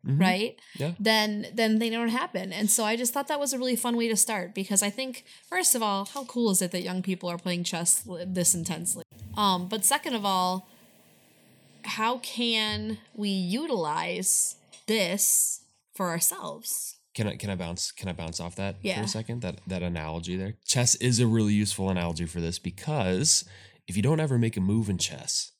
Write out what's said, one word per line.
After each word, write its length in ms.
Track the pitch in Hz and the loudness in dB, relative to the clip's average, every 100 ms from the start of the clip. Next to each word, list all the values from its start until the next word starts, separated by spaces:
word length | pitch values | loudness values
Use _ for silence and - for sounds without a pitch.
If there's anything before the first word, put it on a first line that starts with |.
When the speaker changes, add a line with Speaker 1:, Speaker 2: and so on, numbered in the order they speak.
| - | 2
Speaker 1:
Mm-hmm. 120 | 139 | 4
Speaker 2:
right? 380 | 185 185 233 - - - | 6 4 0 -4 -20 -4
Speaker 1:
Yeah. 160 | 143 175 | -4 0
Speaker 2:
Then, 500 | 214 220 214 208 - | 4 4 4 0 -4
then 260 | 214 226 220 | 0 4 4
they 100 | 226 | 2
don't 180 | 226 233 | 0 0
happen. 420 | 233 349 180 190 | 0 -2 -4 -4
And 200 | 185 214 | -2 2
so 120 | - | 4
I 120 | 214 233 | 2 2
just 160 | 240 | 0
thought 160 | 277 277 | -2 -2
that 100 | 302 | -2
was 140 | 285 | 0
a 60 | 262 | 0
really 180 | 254 233 | 0 2
fun 180 | 240 233 | 2 2
way 120 | 233 | 2
to 80 | 214 | 2
start, 380 | - 214 180 | 2 0 -4
because 280 | 196 190 196 | -6 0 0
I 60 | 202 | 0
think, 360 | 208 262 247 - - - | -2 -6 -8 -16 -20 -4
first 240 | 359 359 | 0 2
of 80 | 254 | 2
all, 240 | 220 196 202 | 2 0 -2
how 180 | 277 | -8
cool 260 | 254 247 226 | -6 0 2
is 120 | 185 | 4
it 80 | 180 | 0
that 100 | 180 | -2
young 200 | 185 185 | -4 -4
people 260 | 185 180 175 | -4 -4 -4
are 80 | 170 | -6
playing 280 | 180 175 | -4 -2
chess 400 | 175 170 170 - - | -2 -2 0 0 -2
l-, 100 | 175 180 | -10 -4
this 280 | 185 170 | 0 2
intensely? 500 | 175 165 165 175 - - - - - | 2 -2 -4 -4 -6 -8 -16 -10 2
Um, 320 | 208 185 180 | 4 4 0
but 160 | 214 | 0
second 300 | - 285 330 | 2 2 0
of 100 | 240 | -2
all, 420 | 202 190 180 185 - - - - - _ _ _ _ - _ - | 2 2 2 0 -6 -20 -20 -20 -20 _ _ _ _ -20 _ -14
how 340 | 208 208 220 247 | -8 0 0 0
can 800 | - - 240 220 214 214 214 214 - | -4 -2 2 2 2 -2 -4 -6 -10
we 140 | - 208 | -6 -2
utilize 1300 | 196 180 214 320 226 160 156 165 180 190 - - - _ - - | 0 0 -2 0 0 0 -2 -2 -2 0 2 0 -4 _ -18 -2
this 760 | 220 175 202 - - - - _ _ _ | 0 2 2 2 4 2 -2 _ _ _
for 140 | - 185 | -4 -2
ourselves? 880 | 165 - 185 - 151 - - - - _ | 0 0 -2 -10 -10 -6 -6 -6 -12 _
Speaker 1:
Can 120 | - 107 | -4 -4
I, 80 | - | -2
can 140 | 104 | -6
I 40 | 92 | -4
bounce, 340 | 85 90 - | -6 -4 -6
can 160 | - 95 | -6 -8
I 40 | |
bounce 280 | 85 82 82 | -6 -8 -6
off 160 | 85 85 | -8 -6
that 200 | 98 95 | -6 -4
for 60 | 98 | -4
Speaker 2:
Yeah. 160 | 92 | -2
Speaker 1:
a 60 | 104 | -4
second? 340 | 110 110 120 | -4 -6 -6
That, 180 | 92 - - | -6 -8 -6
that 160 | 92 | -4
analogy 540 | 87 85 78 82 87 92 | -2 -2 -4 -6 -4 -4
there? 180 | 95 113 | -4 -8
Chess 300 | - 123 120 - | -2 2 4 4
is 240 | 123 117 | 2 4
a 60 | 120 | 4
really 260 | 113 104 | 4 4
useful 380 | 104 104 - 98 | 4 2 0 0
analogy 360 | 90 85 80 85 | 0 -2 -2 -4
for 140 | 87 | -2
this, 180 | 82 87 | -4 -4
because 840 | 87 92 - 151 92 92 156 - - - - _ - | -8 -8 -4 0 2 2 4 2 0 -18 -20 _ -6
if 100 | 90 | 0
you 60 | |
don't 180 | 123 156 | 2 2
ever 180 | 156 123 | 2 2
make 180 | 117 107 | 2 2
a 40 | |
move 280 | 95 107 104 | 2 2 2
in 100 | 92 | 0
chess 540 | - 69 - - - _ | -2 -4 -6 -4 -6 _